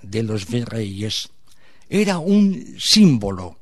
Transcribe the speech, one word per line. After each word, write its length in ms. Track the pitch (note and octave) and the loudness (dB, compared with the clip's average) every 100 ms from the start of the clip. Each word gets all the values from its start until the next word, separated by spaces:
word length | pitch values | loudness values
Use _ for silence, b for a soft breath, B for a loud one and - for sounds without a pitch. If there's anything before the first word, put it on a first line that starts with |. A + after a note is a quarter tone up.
de 220 | G2+ G#2+ | -8 -6
los 240 | A2+ G#2+ G2+ | -4 -4 -4
virreyes, 840 | A#2+ A#2 A2+ G2+ G2 G#2+ - - - b b b b - | -6 -6 -6 -8 -6 -8 -8 -10 -16 b b b b -4
era 300 | F#3+ G3+ F3+ | -2 0 -2
un 560 | F#3 G3+ G3+ F3+ - - | 2 4 4 0 -8 -8
símbolo, 800 | - G#3+ G3 B2 G2+ F#2 F2+ - | 2 6 6 6 0 -6 -10 -16